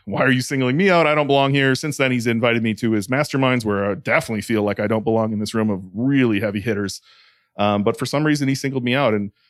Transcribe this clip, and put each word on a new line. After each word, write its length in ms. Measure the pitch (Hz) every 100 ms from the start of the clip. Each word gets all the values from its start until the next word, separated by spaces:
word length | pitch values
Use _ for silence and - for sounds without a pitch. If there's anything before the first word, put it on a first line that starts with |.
| -
"Why 160 | 98
are 100 | 127
you 100 | 127
singling 360 | - 139 127 143
me 120 | 196
out? 160 | 170 151
I 80 | 151
don't 120 | 143
belong 260 | 139 139
here." 220 | 139 135 131
Since 220 | 156 143
then, 140 | 131
he's 140 | 123 120
invited 380 | 113 120 117
me 100 | 113 104
to 160 | 117
his 180 | 107 95
masterminds 540 | 131 147 139 131 123 107
where 260 | 101 101
I 40 | 95
definitely 460 | - 160 - 107
feel 220 | - 110
like 160 | 104 101
I 80 | 104
don't 160 | 110
belong 300 | 107 110 110
in 60 | 107
this 140 | 104
room 160 | 113 110
of 140 | 95 92
really 460 | 95 131 139 120 101
heavy 220 | 107 101
hitters. 400 | 113 101 98 - _ _ _ _ _ -
Um, 260 | 104 101
but 160 | 104 -
for 80 | 127
some 180 | 143 151
reason, 220 | 143 135
he 80 | 135
singled 280 | 139 135
me 120 | 123 131
out, 180 | 127
and 180 | 107 101 _ _